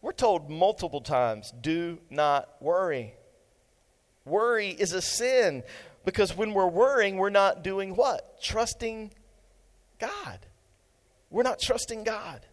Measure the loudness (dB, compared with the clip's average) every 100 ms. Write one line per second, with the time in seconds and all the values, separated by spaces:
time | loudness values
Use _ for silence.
0 | -8 2 2 2 0 2 2 2 -6 -6
1 | 0 2 2 0 -10 -8 -2 -2 -2 -8
2 | -8 0 2 2 -2 -6 0 2 0 -2
3 | -6 -16 -20 _ _ _ _ _ _ _
4 | _ _ -2 0 2 0 -2 -2 -2 -2
5 | -2 -2 2 4 2 0 -12 -18 -20 -8
6 | -4 0 0 0 -2 2 2 4 4 4
7 | 2 0 2 4 4 2 -2 -4 -4 2
8 | 2 0 -8 -10 -6 -2 -2 -4 -8 -8
9 | -14 -18 _ _ _ _ _ _ _ _
10 | -8 -8 -12 -14 -18 _ _ _ _ _
11 | _ _ _ 0 0 0 0 -2 -2 -6
12 | -4 -6 -8 -14 -18